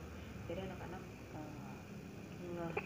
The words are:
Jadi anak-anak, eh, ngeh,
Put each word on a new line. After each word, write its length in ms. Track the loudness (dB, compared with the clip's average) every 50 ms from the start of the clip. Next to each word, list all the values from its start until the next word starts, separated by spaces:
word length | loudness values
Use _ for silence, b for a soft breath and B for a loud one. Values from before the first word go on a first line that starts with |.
| 0 B B B B B B 0 0 2
Jadi 120 | 4 4 4
anak-anak, 380 | 2 2 0 0 0 0 0 -2 -2 -4 -4 -4 -2 -2
eh, 360 | -2 -2 -2 -2 -2 -2 -2 -2 -4 -4 -4 -4 -4 -2 -2 -4 -4 -4 -2 -2 0 0 2
ngeh, 240 | 4 4 4 4 4 2 2